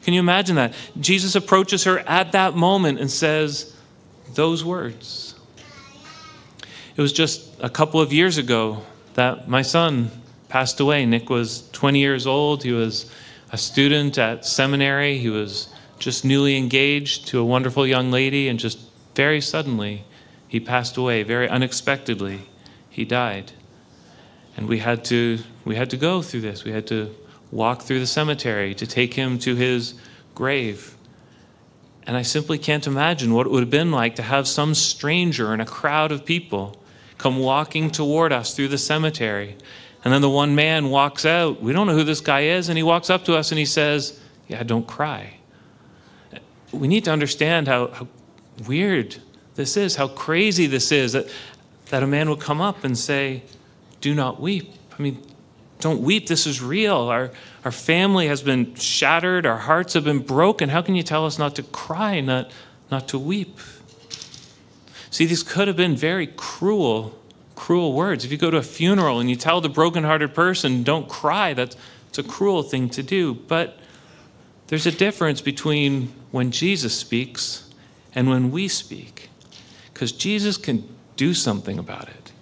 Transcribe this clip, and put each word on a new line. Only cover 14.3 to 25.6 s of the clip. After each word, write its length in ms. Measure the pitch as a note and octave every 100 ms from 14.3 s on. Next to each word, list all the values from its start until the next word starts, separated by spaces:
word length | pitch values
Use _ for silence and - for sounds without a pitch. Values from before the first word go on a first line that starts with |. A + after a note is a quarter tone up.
| A#2 -
seminary. 720 | - C3+ C#3 C#3 C#3 C#3+ C#3
He 100 | A#2+
was 400 | G#2+ G#2 G2 - - - -
just 260 | - A#2+
newly 320 | C3+ C3+ C#3 C3+
engaged 680 | B2+ C3 C#3 C#3+ C#3+ - -
to 140 | B2+
a 40 |
wonderful 400 | A#2 B2 C3 B2+
young 280 | C3+ B2+ B2+
lady, 340 | B2+ C3+ C#3 C3+
and 80 | A#2
just 220 | A#2 - - - - -
very 240 | C#3 D3+
suddenly, 640 | C#3 D#3 C#3+ A#2 G#2 G#2 G2+ - - - -
he 140 | A#2+
passed 360 | - B2 A#2+ -
away. 280 | B2+ A2+
Very 240 | G#2 A#2+ B2
unexpectedly, 960 | B2+ B2+ - - C#3 - G#2+ G2 G2 G2 - - - -
he 160 | -
died. 460 | A#2 B2 A#2+ G2 F#2+ - - - _ - - - - - - -
And 120 | G#2+
we 100 | A2+
had 260 | A2+ A#2 A#2
to, 340 | A#2+ A#2 A2+ A2+ -